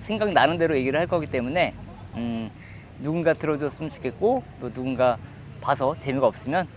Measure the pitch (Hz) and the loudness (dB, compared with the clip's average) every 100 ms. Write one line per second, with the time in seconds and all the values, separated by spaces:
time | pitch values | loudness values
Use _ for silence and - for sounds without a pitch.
0 | - 214 208 156 139 170 165 147 131 143 | -4 0 4 6 6 6 4 4 2 2
1 | 170 180 151 131 123 165 143 - - - | 2 0 0 -2 0 2 0 0 -12 -14
2 | - - 117 113 110 - - - - - | -12 -6 -4 -4 -6 -10 -18 -18 -18 -8
3 | 139 165 160 156 156 151 147 - 156 - | -4 0 2 2 2 0 -2 -4 -8 -4
4 | 131 117 208 254 - - 123 117 127 123 | -6 0 2 2 -2 -10 -8 -4 -4 2
5 | 127 113 - - - - - 143 135 151 | 4 2 -4 -16 -16 -8 -2 2 2 0
6 | 139 135 127 98 123 160 180 | -2 4 4 2 -2 -2 -2